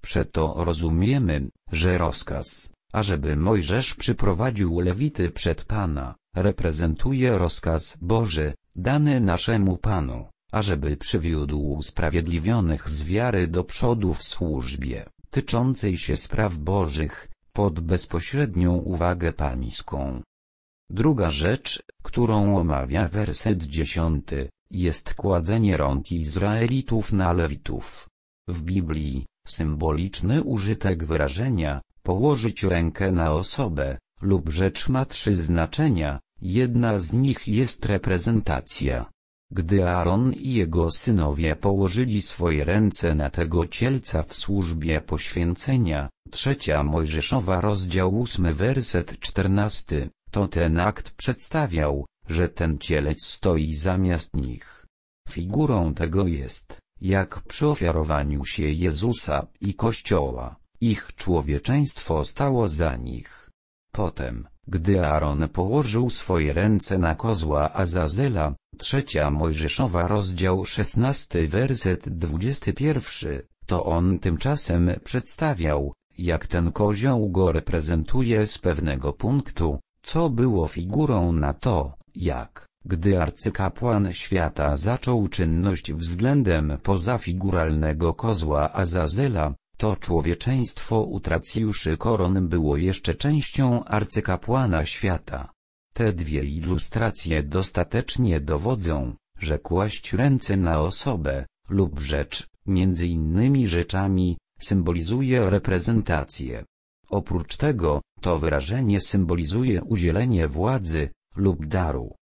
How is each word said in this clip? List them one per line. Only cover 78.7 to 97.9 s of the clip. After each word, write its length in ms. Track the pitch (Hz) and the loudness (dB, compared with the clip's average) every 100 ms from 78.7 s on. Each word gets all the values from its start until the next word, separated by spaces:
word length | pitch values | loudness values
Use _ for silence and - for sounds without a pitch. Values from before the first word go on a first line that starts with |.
| 78 80 67 69 | 0 -2 -2 -4
punktu, 640 | - 101 139 - - 85 67 - _ | -2 0 0 -2 -2 -2 -2 -10 _
co 260 | - 156 170 | -4 0 2
było 380 | 117 127 101 78 | 2 2 2 -2
figurą 640 | - 87 113 151 110 85 | -4 -4 0 2 2 2
na 220 | 82 71 | 2 0
to, 400 | 73 127 92 69 - - - | 0 0 0 -2 -10 -18 -6
jak, 500 | 85 64 - - - _ - | -4 -4 -8 -16 -20 _ -6
gdy 360 | 92 95 95 | 0 2 2
arcykapłan 920 | 78 - - - 95 - 120 107 98 | 2 -2 -4 -2 -4 -2 0 2 0
świata 640 | 87 - 92 78 - 73 71 | -2 -2 0 0 0 0 0
zaczął 500 | 85 123 - 120 98 | 0 -2 0 0 0
czynność 640 | - 85 82 98 90 - | 0 0 2 2 0 -4
względem 840 | 76 82 87 117 143 107 82 76 71 | -6 -4 0 2 4 4 2 0 -2
pozafiguralnego 1300 | - 98 90 120 - 90 95 90 80 78 78 78 85 | 0 0 2 -2 -2 -2 0 0 2 2 0 2 0
kozła 600 | - 113 98 78 73 76 | 0 -2 0 0 0 0
Azazela, 800 | - 90 87 78 90 139 101 76 69 _ - | 0 0 0 0 0 0 0 -2 -4 _ -2
to 180 | 110 98 | -2 0
człowieczeństwo 1080 | - 85 76 85 123 131 117 - - 110 | 0 0 2 -2 0 0 -2 -4 -2 0
utracjuszy 920 | - 101 - 82 - - 110 101 80 78 | 0 -4 -2 -2 -2 -2 -2 -2 -2 0
koron 500 | 113 110 90 95 90 | 0 2 2 2 2
było 300 | 85 78 71 | 2 2 2
jeszcze 360 | 90 95 - | 0 -2 -4
częścią 680 | 80 143 151 135 - 131 120 | -2 2 2 0 0 2 2
arcykapłana 1040 | - 107 101 - 104 90 - 127 123 80 76 | 0 -2 0 -2 -2 -4 0 0 2 2 0
świata. 640 | - 104 87 - 65 65 _ _ _ _ | -2 -2 -2 -4 -10 -10 _ _ _ _
Te 200 | - 113 | 0 0
dwie 300 | 92 76 76 | 0 -2 -2
ilustracje 1000 | 69 76 80 87 - 113 113 - 85 80 | -2 -4 -2 -2 0 0 0 -2 -2 -2
dostatecznie 960 | 71 87 95 - 85 | 0 -2 0 -2 0